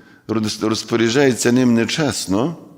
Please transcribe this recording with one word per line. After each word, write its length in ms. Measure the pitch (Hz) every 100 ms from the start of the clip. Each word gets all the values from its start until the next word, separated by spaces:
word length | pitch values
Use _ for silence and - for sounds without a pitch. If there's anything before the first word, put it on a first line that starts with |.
| - - -
роз-, 400 | 113 107 - 107
розпоряджається 840 | 110 - 117 113 120 139 113 120
ним 220 | 120 127
нечесно, 840 | 117 110 - 147 104 - 95 139 165 -